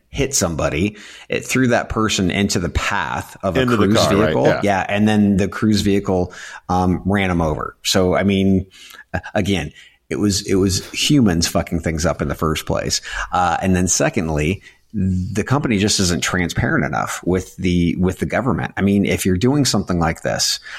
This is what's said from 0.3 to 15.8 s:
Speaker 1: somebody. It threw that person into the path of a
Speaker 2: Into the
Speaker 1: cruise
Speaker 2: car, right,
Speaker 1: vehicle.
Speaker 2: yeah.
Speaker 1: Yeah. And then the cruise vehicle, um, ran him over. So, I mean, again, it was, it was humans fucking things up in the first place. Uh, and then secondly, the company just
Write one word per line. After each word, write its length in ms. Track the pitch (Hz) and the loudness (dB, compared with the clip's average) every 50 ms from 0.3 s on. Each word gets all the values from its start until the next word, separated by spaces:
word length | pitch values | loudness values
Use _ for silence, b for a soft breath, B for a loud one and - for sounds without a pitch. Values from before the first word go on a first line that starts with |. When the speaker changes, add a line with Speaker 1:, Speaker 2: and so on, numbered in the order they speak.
| - | 0
Speaker 1:
somebody. 640 | - 98 85 82 73 82 71 71 73 92 107 107 B B B B B B B | -2 -2 -2 -2 -2 -2 -2 0 0 -2 -2 -4 B B B B B B B
It 160 | - - - | -6 -6 -4
threw 220 | - - 127 131 | -2 0 2 2
that 220 | 120 117 101 - - | 4 2 2 0 -2
person 420 | - 110 110 104 - - 98 87 | -2 -2 0 0 0 0 0 0
into 260 | - 98 101 101 - | 2 2 0 0 0
the 120 | 104 87 80 | -2 -2 -2
path 680 | - - - - 104 98 82 64 62 - - - - - - | -2 -4 -2 -2 -2 -2 -2 -4 -4 -6 -8 -10 -10 -6 -4
of 140 | 98 90 | -2 0
a 40 | 131 | 0
Speaker 2:
Into 140 | 127 123 120 | 2 2 2
the 80 | 107 104 | 2 4
Speaker 1:
cruise 120 | 98 107 | 4 4
Speaker 2:
car, 180 | 117 123 - 101 | 4 4 4 4
right, 100 | 98 - | 2 2
Speaker 1:
vehicle. 200 | 78 - - - | 2 2 0 0
Speaker 2:
yeah. 160 | - 82 64 - | 0 0 0 0
Speaker 1:
Yeah. 220 | 101 98 92 - - | 0 0 0 -2 -2
And 180 | 101 104 107 | 0 0 2
then 300 | 107 107 104 104 101 101 | 2 4 4 4 4 2
the 100 | 95 101 | 2 0
cruise 340 | 95 - - - 110 107 98 | -2 -2 -2 0 0 2 2
vehicle, 520 | 90 101 98 101 98 101 92 90 90 90 B B B B B B B - | 2 2 0 0 0 0 0 0 0 -2 B B B B B B B -2
um, 340 | 92 92 92 92 90 80 - | 0 2 2 2 0 0 0
ran 240 | 92 98 101 98 92 | 0 0 0 0 0
him 120 | 90 85 | 0 0
over. 360 | 85 78 76 58 - - - _ - | 0 0 -2 -4 -6 -8 -12 _ -4
So, 320 | - - 98 92 92 85 | 0 2 2 2 4 2
I 80 | 71 92 | 2 2
mean, 420 | 101 98 95 95 98 95 92 95 B B B B B B B B _ - 90 - - - | 2 2 2 4 4 4 2 0 B B B B B B B B _ -8 -8 -8 -4 -4
again, 360 | 107 95 98 98 85 71 76 B B B B B B _ - | -2 0 0 -2 -2 -4 -6 B B B B B B _ -8
it 60 | 80 | -4
was, 320 | 69 98 104 95 92 - | -2 0 0 0 -2 -2
it 80 | - 98 | 0 2
was 340 | 95 95 101 90 - - - | 2 2 2 0 -2 -4 -6
humans 560 | - - - - 151 143 120 101 82 82 82 | -6 -4 0 2 4 4 4 4 2 2 0
fucking 340 | - - 85 82 - 90 82 | 0 -2 -2 -2 -2 -4 -4
things 240 | - 87 80 78 76 | -2 -4 -2 0 0
up 160 | 82 73 - | -2 -2 -2
in 60 | 85 71 | -2 -4
the 60 | 69 | -2
first 300 | - 85 80 78 - - | -2 -2 -2 -2 -2 -4
place. 360 | - - - - - - - B B B B B B | -4 -4 -4 -2 -4 -4 -4 B B B B B B
Uh, 260 | - 90 90 85 82 - | 0 0 0 0 0 0
and 140 | - 95 92 | 2 2 2
then 120 | 90 92 | 2 2
secondly, 760 | 90 - - 143 156 - 110 85 80 78 73 76 80 101 B B B B B B _ - | 0 0 0 0 0 0 -2 -2 -2 -2 0 0 0 -2 B B B B B B _ -4
the 500 | 104 95 95 92 92 92 - 98 107 95 | -2 0 0 0 0 -2 -2 -2 -4 -2
company 340 | - 127 147 151 143 113 | 0 0 0 2 0 2
just 220 | 95 | 2